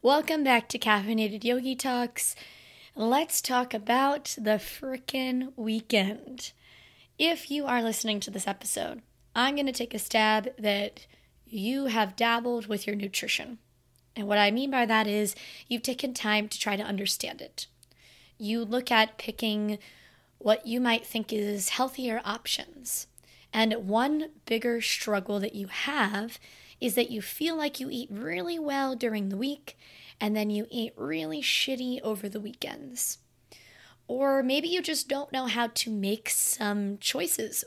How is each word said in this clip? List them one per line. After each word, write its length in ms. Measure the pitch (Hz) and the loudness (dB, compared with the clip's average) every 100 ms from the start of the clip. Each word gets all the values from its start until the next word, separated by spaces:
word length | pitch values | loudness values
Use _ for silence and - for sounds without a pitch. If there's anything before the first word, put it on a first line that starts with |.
Welcome 420 | 247 294 311 311 | 6 4 4 2
back 240 | 269 233 - | 6 4 2
to 100 | 240 | -2
Caffeinated 640 | 220 208 202 220 214 208 | 4 4 4 0 0 0
Yogi 320 | 233 247 254 | 0 0 0
Talks. 600 | 254 269 247 240 - - - - - - - - | -2 -2 0 -2 -2 -4 -4 -16 -20 -20 -20 -18
Let's 460 | - 220 269 320 - | -2 2 4 2 -2
talk 340 | - 254 247 | 2 0 0
about 640 | 226 208 240 277 285 285 - | -2 2 4 4 2 -4 -2
the 140 | 214 | 2
frickin' 1000 | 214 - - 269 262 - 269 254 254 254 - | 2 0 -8 -6 -6 -4 -2 0 0 -2 -4
weekend. 960 | 220 220 220 214 190 214 - 254 - _ - - - _ _ - | -2 -2 2 4 4 -2 -12 -14 -14 _ -20 -20 -20 _ _ 0
If 320 | 320 330 - | 0 0 -2
you 160 | 285 277 | -4 0
are 160 | 240 | 0
listening 380 | 226 220 220 208 | 0 0 -2 -2
to 100 | 196 | -4
this 160 | 190 196 | -4 -4
episode, 560 | 196 - - - - _ _ _ | -4 -4 -4 -4 -8 _ _ _
I'm 220 | 226 254 285 | 0 2 2
gonna 160 | 269 | -2
take 220 | 247 240 | -2 -6
a 40 | 214 | -6
stab 580 | - 220 214 214 208 247 | 0 4 6 4 2 -2
that 500 | 214 202 208 - - - _ _ | 0 0 -2 -8 -20 -20 _ _
you 420 | - 220 208 269 269 | -10 -4 -2 0 0
have 280 | 226 202 | 2 0
dabbled 540 | 190 233 233 240 240 208 | 2 2 2 0 -4 -2
with 180 | 208 - | -4 -2
your 80 | |
nutrition. 640 | 208 196 - - - - 233 _ _ _ _ _ | -4 -2 -4 0 -2 -2 -14 _ _ _ _ _
And 140 | - 202 | -8 2
what 100 | 208 | 6
I 140 | 208 | 6
mean 180 | 226 277 | 4 0
by 160 | 269 226 | 2 4
that 220 | 220 214 | 4 4
is 260 | 208 208 - - - - | 2 0 -4 -14 -18 -4
you've 160 | 240 | -2
taken 320 | 262 247 269 | -2 -2 -4
time 340 | 247 214 214 214 | -2 2 2 2
to 80 | - | -2
try 200 | 220 202 | -2 -2
to 80 | |
understand 560 | 214 196 - - - - | -2 -2 -2 -2 -6 -8
it. 260 | - - - _ - _ - - - _ | -12 -12 -14 _ -20 _ -20 -20 -20 _
You 260 | 208 226 | -2 -2
look 280 | 220 247 247 | 0 -2 4
at 260 | 233 220 - | 4 4 0
picking 600 | - 220 220 208 208 208 - - - _ _ _ | -10 -2 -2 0 0 -2 -8 -20 -20 _ _ _
what 300 | - 214 226 | 2 2 2
you 120 | 240 | 0
might 240 | 247 226 | 2 2
think 280 | - 226 214 | 0 -4 -2
is 380 | 214 208 202 180 | -2 -2 -2 -2
healthier 500 | - 262 262 254 226 | 0 0 0 -4 -2
options. 840 | - 214 - - - 277 247 - - - _ - - | -4 -6 -4 -4 -4 -12 -6 -6 -6 -18 _ -20 -4
And 360 | 220 220 214 190 | 2 2 2 2
one 420 | 220 269 302 311 - - | 2 4 2 -2 -10 -2
bigger 340 | 226 240 233 | 0 0 0
struggle 600 | 226 - - 202 190 208 | 0 -2 0 0 0 -2
that 160 | 202 208 | -2 -6
you 100 | 196 | -8
have 720 | - - 294 202 208 226 - - - - - | -4 -2 2 2 0 -4 -10 -18 -20 -20 -4
is 140 | 247 240 | 0 2
that 160 | 233 | 0
you 100 | 220 | -2
feel 340 | - - 311 330 | -8 -4 -2 0
like 220 | 294 294 | -2 -4
you 100 | 254 | -6
eat 180 | 247 254 | -6 -8
really 480 | 202 285 349 349 339 | -8 -6 -4 -4 -4
well 380 | 294 277 269 254 | -2 0 0 0
during 320 | 240 214 196 | -2 0 -2
the 80 | 196 | -2
week, 420 | 269 285 - - - - - - | -2 -4 -12 -20 -20 -20 -20 -4
and 140 | 214 | 0
then 160 | 214 208 | 2 2
you 160 | 208 - | 0 -2
eat 240 | 240 226 - | -4 -6 -6
really 440 | 269 320 311 311 | -4 -2 -4 -2
shitty 600 | 262 - - 254 254 247 | 0 2 0 -2 -4 -4
over 260 | 220 208 202 | -4 -4 -6
the 120 | 214 | -6
weekends. 800 | 214 - - - 269 247 - - _ _ _ - - - - _ - | -10 -8 -10 -8 -12 -6 -6 -6 _ _ _ -20 -20 -20 -20 _ -6
Or 340 | 247 277 269 | 2 4 4
maybe 240 | 254 277 330 | 4 2 2
you 160 | 359 | 0
just 260 | 311 311 - | 0 -2 -2
don't 240 | 277 285 | -4 -2
know 140 | 262 254 | -4 0
how 220 | 226 233 | 0 0
to 220 | 233 233 | 0 -2
make 380 | 214 196 220 - | -2 0 -2 0
some 680 | - - - 208 208 202 202 | 0 0 0 0 0 -2 -2
choices 640 | - 269 349 - 220 - | -2 -2 0 -2 -2 -4